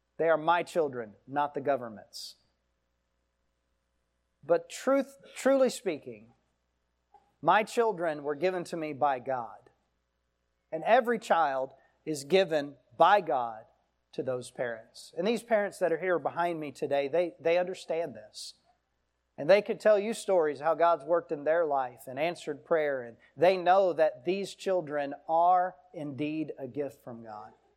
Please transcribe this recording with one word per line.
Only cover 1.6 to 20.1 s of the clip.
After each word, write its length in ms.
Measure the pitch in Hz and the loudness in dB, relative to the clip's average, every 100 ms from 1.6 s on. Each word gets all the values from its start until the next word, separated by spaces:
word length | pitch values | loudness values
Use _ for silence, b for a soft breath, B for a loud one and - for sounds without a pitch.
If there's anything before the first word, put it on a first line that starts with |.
government's. 760 | 139 135 120 101 - - - - _ _ _ _ _ _ _ _ _ _ _ _ _ _ _ _ _ _ _ _ | -2 -2 -4 -16 -18 -18 -18 -20 _ _ _ _ _ _ _ _ _ _ _ _ _ _ _ _ _ _ _ _
But 260 | 143 170 - | -2 -2 -2
truth, 480 | - - 277 269 - - - | -6 0 2 0 -10 -20 -2
truly 320 | 254 269 254 | 2 4 4
speaking, 600 | - 190 143 127 107 120 _ _ _ _ _ _ _ _ _ _ - | 0 -6 -6 -10 -18 -20 _ _ _ _ _ _ _ _ _ _ -2
my 200 | 156 202 | 4 4
children 600 | 220 240 226 175 170 147 | 2 0 0 0 -4 -4
were 120 | 139 | -4
given 300 | 143 180 185 | -2 -2 -2
to 120 | 165 175 | -6 -8
me 160 | 156 | -6
by 260 | 139 147 131 | -2 0 -2
God. 520 | 120 127 113 101 _ _ _ _ _ _ _ _ _ _ - | -4 -6 -6 -14 _ _ _ _ _ _ _ _ _ _ -12
And 100 | 156 | -6
every 340 | 170 240 233 226 | 4 4 4 -2
child 540 | - 175 151 131 135 - b b | 0 2 2 -2 -6 -10 b b
is 200 | - 147 | -10 -8
given 500 | 139 190 185 156 143 135 _ - | 2 2 4 0 -2 -12 _ 4
by 240 | 170 202 | 6 6
God 400 | 160 139 117 110 - _ _ _ _ | 2 -2 -2 -8 -18 _ _ _ _
to 100 | - | -8
those 280 | 131 127 120 | -6 -6 -8
parents. 640 | - 123 110 113 - - 156 | -8 -6 -8 -16 -20 -14 -4
And 100 | 190 | -2
these 160 | 233 | -2
parents 360 | - 214 202 - | 0 0 0 -2
that 140 | 175 | -2
are 60 | 156 | 0
here 200 | 185 165 | 0 -2
behind 400 | 139 160 175 165 | -2 -2 -4 -4
me 140 | 147 | -8
today, 360 | 127 143 139 139 | -8 -2 -2 0
they, 260 | 156 175 - | 0 -2 -2
they 180 | 156 175 | 0 0
understand 560 | 180 180 - 165 165 | 0 -6 -6 -6 -6
this. 400 | 107 107 - - - _ _ _ _ _ _ _ - | -10 -18 -18 -18 -20 _ _ _ _ _ _ _ -6
And 120 | 147 | 4
they 140 | 202 | 4
could 180 | 202 190 | 4 0
tell 180 | 214 208 | 2 2
you 160 | 208 | 2